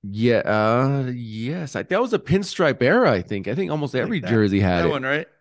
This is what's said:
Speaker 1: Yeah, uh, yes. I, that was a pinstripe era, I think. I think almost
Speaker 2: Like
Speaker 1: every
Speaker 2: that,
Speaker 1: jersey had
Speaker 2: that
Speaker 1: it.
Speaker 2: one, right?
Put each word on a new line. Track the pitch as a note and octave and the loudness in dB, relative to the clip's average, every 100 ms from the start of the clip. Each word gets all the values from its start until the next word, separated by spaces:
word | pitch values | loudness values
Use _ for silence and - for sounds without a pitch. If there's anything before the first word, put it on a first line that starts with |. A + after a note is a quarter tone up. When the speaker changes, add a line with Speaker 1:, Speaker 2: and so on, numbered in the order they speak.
Speaker 1:
Yeah, | G2+ G2+ A#2 A2+ | -10 -2 2 2
uh, | - G#2+ A2 A#2 C3+ C#3 B2+ | 2 2 2 2 2 0 -4
yes. | B2 A2+ G#2+ A#2 E3+ D3+ G#2 | -8 -10 -8 -6 -6 -6 -8
I, | |
that | - F#3+ | -2 -2
was | B3+ | 0
a | - | -2
pinstripe | - F#3 G3 - E3 B2+ | 0 -2 -2 0 0 2
era, | B2 G#3+ A3 | 2 4 4
I | G#2 | 2
think. | E2+ G#2 F#2 | -2 -6 -4
I | |
think | C3+ F#3 | -4 -4
almost | D3+ D3 | -4 -4
Speaker 2:
Like | B2+ | -4
Speaker 1:
every | - - | -2 -4
Speaker 2:
that, | A#2+ | 0
Speaker 1:
jersey | A2+ G#2 G2 | 2 4 4
had | G2 F2 | 2 2
Speaker 2:
that | E2 | 2
Speaker 1:
it. | |
Speaker 2:
one, | C#3+ | 0
right? | C3 C#3+ F3 _ | -2 -4 -6 _